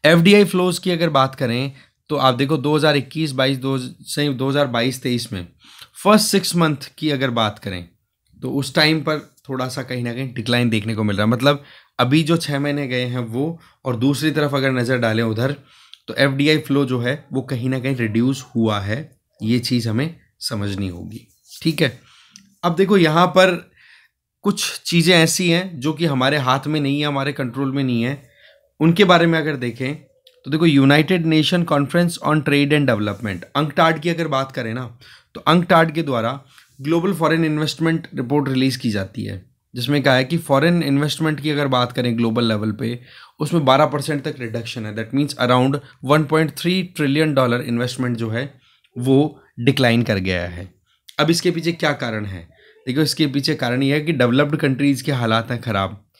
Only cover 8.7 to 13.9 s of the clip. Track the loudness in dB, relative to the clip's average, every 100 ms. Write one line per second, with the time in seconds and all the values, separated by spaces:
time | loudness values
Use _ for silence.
8.7 | 2 2 2 -2 -4 -8 _ -10 -6 -6
9.7 | -6 -8 -6 -6 -6 -8 -6 0 2 2
10.7 | 0 -2 -2 -2 0 0 4 2 2 -6
11.7 | -20 _ -2 2 2 2 0 0 -4 -2
12.7 | -4 -4 -4 -4 -4 -6 -4 -6 -8 _
13.7 | _ -6